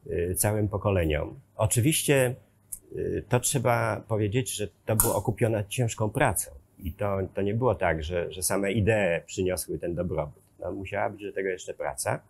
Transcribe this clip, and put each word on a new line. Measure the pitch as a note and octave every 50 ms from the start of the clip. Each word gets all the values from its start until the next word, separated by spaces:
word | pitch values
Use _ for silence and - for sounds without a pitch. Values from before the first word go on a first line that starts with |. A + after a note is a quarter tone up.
| _
y, | - E2+ F2 E2+ F2+ F#2
całym | - - G#2+ G#2 G#2+ G#2 G2+
pokoleniom. | - G2 - G#2+ G2 F#2 E2+ D#2 D2+ D2 - - - - - _ _
Oczywiście, | - G#2+ G#2 - B2 A2 D3+ D#3+ - - - C#3+ C3+ B2+ B2 C3 - _ _ _ _ _ _ - - _ - -
y, | - F2 F2+ F2+ F#2 - -
to | - B2
trzeba | - - - C#3 A#2 B2+ A#2+ A#2 A2+ A2+ G#2 G#2 - -
powiedzieć, | A#2 G2+ G#2+ G#2 G2 C3 B2+ - -
że | - G#2 G2 _ _ _
to | - A2
było | G#2+ G#2 A2+ F#2
okupione | G2+ G2 - G#2 - B2 A2 A2+ G#2 G2+ -
ciężką | - - B2 A2+ - - A2 G#2+
pracą | - - D3+ B2 F2+ - - - - - _ _ _ -
i | G2+ G2
to, | - - G#2 G2+ G2 F#2+ F#2 - -
to | G2+
nie | G2 G2+ G#2
było | A#2 B2 B2 G2+
tak, | - F#2+ E2+ E2 D#2+ D2+
że, | D#2+ F2+ F2 E2+ E2+
że | E2 F#2
same | F2+ - G#2 F#2+ G2 G2
idee | G2 A#2 G2+ A2 A2 G#2+ G2+ F2+ E2+ E2 -
przyniosły | - - - F#2+ F#2 F2+ F2 - - F2 D2+
ten | - F2 E2+
dobrobyt. | D#2+ F2 F2 D#2 D2+ D2+ D2 - - _ _ _ _
No, | F#2 F2+
musiała | G2 G2+ F#2+ F2+ G2 G2 G#2+ G#2+
być | G#2 G2
do | G#2 G2
tego | - G2+ F#2+ F#2+
jeszcze | F2+ F#2 - - F2
praca | _ D2 D2 C2+ - - G#2 B2 D3 - _